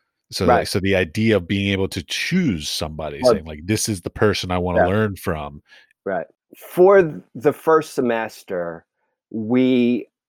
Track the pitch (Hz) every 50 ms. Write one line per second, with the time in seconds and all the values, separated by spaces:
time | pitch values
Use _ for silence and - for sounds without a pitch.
0 | _ _ _ _ _ - - - 95 90 123 110 - - - 104 87 98 98 92
1 | 92 82 - 110 110 113 107 98 87 82 98 98 98 98 98 95 98 92 - 95
2 | 80 - - - - - 165 190 185 143 95 80 73 - - - - 76 78 78
3 | 78 76 73 71 - 127 113 98 78 80 78 76 82 87 107 104 - - 107 90
4 | - - - - 110 104 92 - - 92 90 90 87 90 87 104 95 87 98 107
5 | 110 107 98 92 - 98 85 78 73 71 71 73 - _ - - - _ _ _
6 | - 98 95 87 80 - _ _ _ _ - - - - - - 180 190 196 196
7 | 180 156 147 - - _ - - 110 147 131 - - 165 160 160 151 - - -
8 | 131 120 117 113 113 110 - - - - 101 90 87 85 82 85 - _ _ _
9 | _ _ _ _ _ _ - 110 110 107 123 127 131 127 131 123 120 120 123 110
10 | - - _ _ _